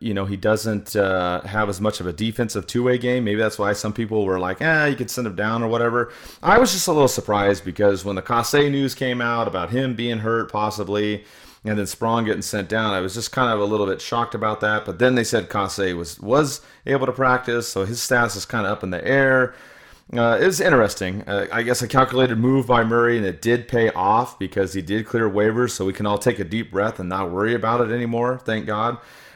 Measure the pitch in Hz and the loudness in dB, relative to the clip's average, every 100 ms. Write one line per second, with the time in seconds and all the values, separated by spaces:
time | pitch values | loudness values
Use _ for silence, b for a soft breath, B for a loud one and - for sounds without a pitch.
0 | 113 98 98 98 107 107 110 104 - 104 | -6 -4 -4 -2 0 0 0 -4 -2 0
1 | 98 92 90 90 98 107 104 92 107 - | 2 2 0 -2 -4 -2 -2 0 -2 -2
2 | 90 80 113 110 117 104 85 123 123 123 | -6 -4 -4 -2 -2 -4 -4 0 2 2
3 | 123 127 110 107 107 - 101 101 107 104 | 0 0 0 0 0 0 -2 -2 -4 -4
4 | 110 110 98 92 90 95 160 156 147 127 | -2 0 0 0 -2 -2 0 2 2 0
5 | 120 - 117 90 107 117 113 117 117 120 | -4 -6 -6 -2 -2 -2 0 0 0 0
6 | 117 B B B 170 214 247 185 180 151 | -2 B B B 4 6 6 2 0 4
7 | 131 - - 104 101 95 92 85 101 98 | 4 2 0 2 2 2 -2 2 2 2
8 | 98 95 - 117 110 147 147 139 135 - | -2 -6 -2 -2 2 2 4 2 -2 -2
9 | 131 123 117 117 107 95 87 123 135 113 | -4 -2 -2 -2 -2 -2 -4 -2 -2 -2
10 | 120 113 110 113 - 104 107 101 95 104 | -2 -2 0 -2 -2 -2 -2 -2 -4 -2
11 | 104 104 B B B B 107 107 98 - | 0 -4 B B B B -4 -4 -4 -2
12 | 113 117 110 92 - 104 92 110 110 95 | 0 0 0 -2 -2 -6 -2 -2 0 -2
13 | 92 107 107 - 123 107 101 107 98 95 | -4 -6 -6 -2 0 0 0 0 0 -2
14 | - 117 117 107 107 104 107 107 104 85 | -4 -4 -4 -4 -4 -2 0 -2 -2 2
15 | 127 127 113 113 90 104 95 - 95 85 | 4 4 2 0 -2 -4 -4 -2 -2 -2
16 | 82 - 101 135 143 - B B - 135 | -8 -10 0 2 2 -2 B B -2 -2
17 | 127 127 131 127 - 120 117 - 95 117 | 0 0 2 2 0 -2 -2 -4 -4 -4
18 | - 123 117 98 - 117 98 104 95 87 | 0 2 2 -2 -6 -4 -2 -4 -4 -4
19 | 104 135 135 131 127 B B B B B | 0 2 4 4 2 B B B B B
20 | B 120 117 117 175 165 175 135 101 - | B 0 2 4 4 2 4 6 4 0
21 | 92 98 - 101 92 113 117 123 117 135 | -6 -6 -4 -4 -2 -2 -2 -2 2 4
22 | 131 127 127 113 123 135 120 120 113 117 | 4 4 2 4 2 2 4 2 4 2
23 | 120 117 98 82 113 120 - 120 113 85 | 2 2 0 -2 0 0 2 2 2 2
24 | 95 110 123 - 95 104 95 95 82 107 | 4 4 2 -4 -6 -2 -2 -2 -4 -4
25 | 107 117 110 101 107 113 123 - 95 92 | -2 0 0 2 2 2 0 0 -4 -2
26 | 104 104 127 107 85 113 110 95 107 110 | -2 0 0 0 -2 -6 -4 -2 -2 -2
27 | 90 95 92 92 107 117 110 120 113 120 | -6 -4 -4 -2 0 0 0 0 0 -2
28 | 120 117 120 127 - 110 - 107 117 120 | -2 -2 -2 -2 -4 -4 -2 -2 -2 -4
29 | B B B | B B B